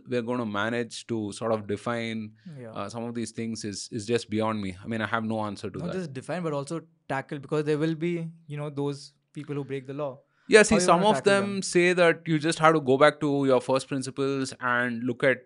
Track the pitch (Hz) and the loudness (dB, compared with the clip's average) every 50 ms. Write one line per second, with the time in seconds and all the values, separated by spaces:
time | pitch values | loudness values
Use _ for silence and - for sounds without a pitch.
0 | - - 123 123 113 117 123 123 120 107 104 101 104 113 120 120 120 110 - - | -6 -4 -4 -4 -2 -2 -4 -4 -4 -2 -2 -2 -2 0 0 -2 -4 -6 -8 -12
1 | - - 117 110 107 101 98 - 120 113 110 110 104 101 104 101 - 120 120 117 | -8 -6 -4 -4 -4 -4 -6 -4 -2 -2 0 -2 -2 -4 -6 -4 -4 -4 -4 -4
2 | 113 113 113 110 107 107 107 _ - 185 151 131 123 110 110 104 101 101 107 117 | -4 -6 -6 -8 -8 -10 -14 _ -20 -18 -16 -16 -16 -14 -10 -10 -10 -8 -8 -8
3 | 117 120 117 120 113 107 - - 113 113 113 107 - 107 98 - - - - 117 | -8 -6 -6 -6 -6 -6 -6 -8 -6 -6 -6 -6 -8 -8 -8 -8 -10 -8 -8 -8
4 | 98 107 120 113 - - 107 107 110 110 107 107 98 95 90 92 101 - 113 110 | -4 0 -2 -2 -2 -2 -2 -2 0 0 -2 -2 -4 -6 -8 -10 -8 -6 -6 -4
5 | 107 101 117 117 110 110 113 110 107 104 98 - - 98 92 131 151 175 - 190 | -4 -2 -2 -2 -2 -2 -2 -2 -4 -4 -6 -8 -8 -8 -8 -6 -6 -6 -6 -6
6 | 180 147 131 131 120 - 156 180 175 160 147 139 139 143 170 160 165 - _ _ | -6 -8 -10 -10 -8 -6 -6 -4 -4 -4 -4 -4 -6 -6 -8 -10 -10 -12 _ _
7 | _ - 139 135 135 - 156 143 131 - 160 151 151 147 151 143 156 160 165 151 | _ -6 -6 -6 -4 -6 -8 -10 -6 -4 -2 -2 0 0 0 2 2 0 0 0
8 | 165 175 170 170 165 165 165 - _ 143 143 147 147 151 139 139 143 143 143 143 | -2 -2 -2 -2 -4 -8 -10 -14 _ -12 -10 -10 -8 -8 -6 -4 -4 -4 -4 -6
9 | - - _ _ _ _ - 151 139 143 143 143 139 123 135 139 127 135 139 143 | -10 -18 _ _ _ _ -16 -14 -10 -8 -6 -8 -6 -6 -8 -8 -8 -8 -8 -6
10 | 151 139 120 - _ _ _ _ _ - - 214 208 - 220 196 180 180 170 175 | -6 -6 -8 -10 _ _ _ _ _ 6 8 8 8 8 4 4 4 4 4 4
11 | 196 214 202 214 - 202 196 196 196 202 202 196 185 - - 175 175 180 180 180 | 6 4 4 4 4 4 4 4 2 0 -4 -4 -4 0 2 4 4 4 6 6
12 | 175 165 160 165 - 165 160 151 139 165 156 - 156 160 165 156 139 123 135 135 | 6 4 4 2 0 -2 0 0 2 0 0 6 6 6 6 6 4 4 6 8
13 | 147 151 147 - 156 147 139 139 139 135 127 123 - - 131 131 131 - 147 135 | 8 6 6 4 0 0 0 2 4 6 4 4 4 2 0 0 0 -2 -6 -4
14 | 127 131 - 143 135 135 139 135 131 131 131 - 127 123 120 120 123 123 120 117 | -4 -6 -4 -4 -2 -2 -2 -2 -4 -4 -6 -4 -2 0 0 2 0 0 -2 -2
15 | 120 123 120 120 147 135 123 123 - | -2 -4 -2 2 2 2 2 2 -2